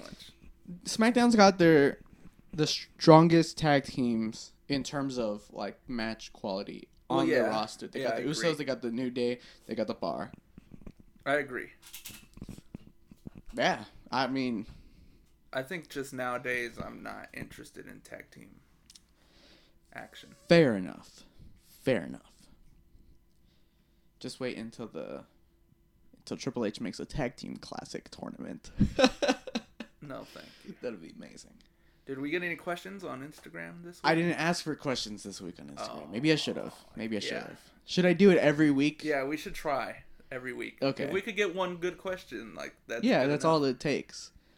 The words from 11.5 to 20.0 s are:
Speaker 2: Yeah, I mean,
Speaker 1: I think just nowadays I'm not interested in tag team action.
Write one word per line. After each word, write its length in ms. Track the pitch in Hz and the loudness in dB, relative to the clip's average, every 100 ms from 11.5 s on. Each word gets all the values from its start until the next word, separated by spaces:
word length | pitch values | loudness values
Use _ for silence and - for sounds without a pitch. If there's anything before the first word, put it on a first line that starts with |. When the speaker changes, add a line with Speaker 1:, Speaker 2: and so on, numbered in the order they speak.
| 120 - - - - - - - - - - - - - - - - - - - | -6 -10 -14 -18 -16 -16 -18 -20 -16 -14 -14 -16 -20 -20 -20 -20 -20 -20 -18 -10
Speaker 2:
Yeah, 260 | - 156 139 104 - - | -2 0 0 -6 -18 -6
I 160 | 120 127 | -2 0
mean, 380 | 135 127 110 113 - - - - - _ _ _ | 0 -2 -4 -8 -14 -20 -20 -20 -20 _ _ _
Speaker 1:
I 100 | 131 | -8
think 260 | 131 180 - | -8 -10 -10
just 240 | 143 131 | -10 -8
nowadays 640 | 127 127 123 131 123 120 110 | -6 -6 -4 -4 -4 -4 -8
I'm 220 | 110 113 | -12 -12
not 280 | 107 104 - | -14 -14 -14
interested 540 | 127 123 - 120 - 98 | -14 -14 -14 -18 -18 -18
in 100 | 101 | -20
tag 300 | - - - | -18 -18 -18
team 300 | - 95 - _ _ - - _ _ _ _ - - _ _ _ | -20 -20 -20 _ _ -20 -20 _ _ _ _ -20 -20 _ _ _
action. 440 | - | -18